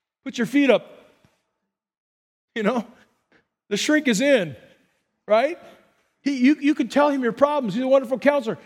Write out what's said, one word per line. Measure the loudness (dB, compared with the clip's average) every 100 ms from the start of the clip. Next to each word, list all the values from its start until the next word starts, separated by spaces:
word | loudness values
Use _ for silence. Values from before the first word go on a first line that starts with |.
| _ _
put | -14 -6
your | -2
feet | 2 2
up. | 2 -2 -18 _ _ _ _ _ _ _ _ _ _ _ _ _ _ _
You | -4
know, | -2 -2 -6 _ _ _ _ _ _ _ _
the | -6
shrink | 0 0 0
is | 0
in, | 2 2 0 -10 -20 _ _ _ _ _ 0
right? | 0 0 -4 -16 -20 _ _ _ _
He, | -6 2
you, | 2 4
you | 0
can | -2 -2
tell | 0 2
him | 0
your | -4
problems. | 0 0 0 -4
He's | -4
a | 0
wonderful | 0 0 -2
counselor. | 0 0 -4 -8